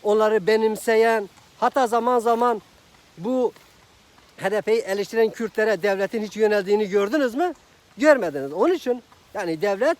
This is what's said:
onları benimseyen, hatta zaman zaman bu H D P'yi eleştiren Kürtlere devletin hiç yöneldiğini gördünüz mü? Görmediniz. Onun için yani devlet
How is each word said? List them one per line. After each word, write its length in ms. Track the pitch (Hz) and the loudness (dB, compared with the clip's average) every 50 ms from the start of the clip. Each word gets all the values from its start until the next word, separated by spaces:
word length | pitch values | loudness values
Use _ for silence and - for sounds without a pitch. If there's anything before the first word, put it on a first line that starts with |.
onları 440 | - 208 208 214 214 214 220 214 180 | 0 2 2 2 2 2 2 2 2
benimseyen, 800 | 170 220 220 220 220 214 208 - - 226 220 226 226 226 220 202 190 - - - - _ - | 2 2 2 2 0 -2 -2 -2 0 2 4 4 4 2 0 -2 -8 -16 -20 -20 -20 _ -2
hatta 280 | 220 247 - 285 262 | -2 0 2 0 0
zaman 320 | 226 214 233 226 240 247 240 | 2 0 0 0 2 0 0
zaman 440 | 214 233 233 226 247 247 233 208 - _ _ _ _ _ _ _ _ _ _ - | 2 0 0 2 2 0 0 -2 -6 _ _ _ _ _ _ _ _ _ _ -10
bu 340 | 170 220 254 254 247 214 - - - _ _ _ _ _ _ _ _ _ _ - _ _ _ | -6 -4 -2 0 -2 -2 -4 -6 -20 _ _ _ _ _ _ _ _ _ _ -20 _ _ _
H 140 | - - 196 | -6 -6 -2
D 100 | 202 214 | -2 -2
P'yi 200 | - - 220 233 | 0 0 0 0
eleştiren 500 | - - 196 202 202 - - 226 226 220 | 0 -4 -4 -4 -4 -4 0 0 0 0
Kürtlere 520 | 220 - 233 208 _ - 214 220 214 180 | 0 -4 -8 -6 _ -2 0 0 0 0
devletin 400 | 160 202 196 190 196 190 - 226 | 0 -2 -2 0 -2 -4 -4 -6
hiç 140 | 208 208 - | -8 -8 -2
yöneldiğini 520 | 208 220 214 208 208 196 180 202 214 214 196 | 0 0 2 2 0 0 0 0 0 0 0
gördünüz 460 | 185 202 202 202 240 311 277 247 220 | 0 0 0 0 0 0 0 0 0
mü? 200 | 269 349 359 294 _ _ _ _ _ _ _ _ - | -2 -4 -4 -4 _ _ _ _ _ _ _ _ 0
Görmediniz. 540 | 240 311 294 262 196 165 143 143 135 139 | 4 4 4 4 2 -4 -4 -4 -6 -6
Onun 220 | 147 175 233 339 370 | -2 0 2 2 0
için 280 | 320 - 254 247 247 - _ - _ _ _ _ | 0 -2 -4 -4 -4 -6 _ -20 _ _ _ _
yani 280 | 208 196 170 160 156 | -8 -6 -4 -4 -2
devlet 340 | 165 202 196 190 233 302 339 - | -2 -2 -2 0 0 0 0 -2